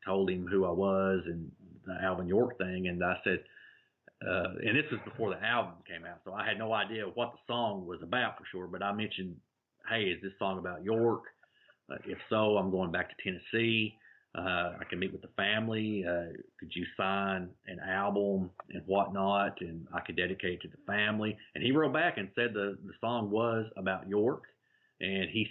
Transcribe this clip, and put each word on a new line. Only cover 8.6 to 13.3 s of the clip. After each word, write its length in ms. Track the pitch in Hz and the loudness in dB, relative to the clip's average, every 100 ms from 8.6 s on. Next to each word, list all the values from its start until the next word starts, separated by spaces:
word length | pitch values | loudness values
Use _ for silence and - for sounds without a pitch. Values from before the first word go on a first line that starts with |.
| 90 | -6
but 160 | 90 | -4
I 100 | 98 | -2
mentioned, 440 | 107 104 - 92 90 _ _ _ _ - | -2 -2 -4 -8 -10 _ _ _ _ -2
"Hey, 160 | 113 | 0
is 160 | 95 82 | 0 -2
this 100 | 95 - | -4 -2
song 200 | 98 95 | -2 -2
about 260 | 90 90 | -4 -4
York? 380 | 95 113 117 98 - - _ _ _ _ - | 0 4 4 2 -4 -20 _ _ _ _ -12
Uh, 60 | 67 - | -10 -8
if 120 | - - | -8 0
so, 280 | 110 107 104 | 4 6 4
I'm 140 | 95 | 4
going 220 | 92 90 | 2 2
back 180 | 90 87 | 0 -2
to 60 | - | -6
Tennessee. 720 | 98 | -6